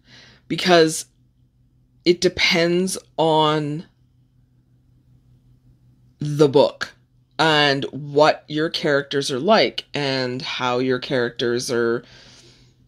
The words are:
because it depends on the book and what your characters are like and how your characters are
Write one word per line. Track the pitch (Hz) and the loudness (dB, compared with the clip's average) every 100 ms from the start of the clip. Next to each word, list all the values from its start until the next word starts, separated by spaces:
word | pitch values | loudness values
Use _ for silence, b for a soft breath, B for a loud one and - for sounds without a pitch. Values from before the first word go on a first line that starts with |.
| b b b b - | b b b b -10
because | 165 185 175 160 156 - _ _ _ _ _ _ _ _ _ - | -4 2 4 4 0 -12 _ _ _ _ _ _ _ _ _ -2
it | 175 | 0
depends | 180 - - 180 170 175 185 - - - | -2 -2 -2 0 0 0 -2 -6 -8 -2
on | 160 156 151 156 147 151 - _ _ _ _ _ _ _ _ _ _ _ _ _ _ _ _ _ _ _ _ _ _ - | 2 2 2 0 -4 -8 -12 _ _ _ _ _ _ _ _ _ _ _ _ _ _ _ _ _ _ _ _ _ _ -10
the | 151 147 147 | -4 2 4
book | 139 120 - - _ _ _ _ - | 4 2 0 -16 _ _ _ _ -2
and | 160 151 147 139 - | 2 4 4 2 -4
what | 135 147 143 151 - - | -10 -2 2 4 2 -4
your | 151 160 | -4 -4
characters | - 165 143 139 143 139 | -2 0 0 -2 -4 -4
are | 135 | -2
like | 170 220 127 - - | 2 2 2 -2 -10
and | 143 143 135 127 127 | -6 -4 -2 -4 -6
how | 131 - 127 123 | -8 -4 -2 0
your | 131 127 | -2 -2
characters | - 135 120 120 120 120 127 | -2 -2 -2 -2 -2 -2 -2
are | 120 117 120 b b b b b b b b | -2 0 -2 b b b b b b b b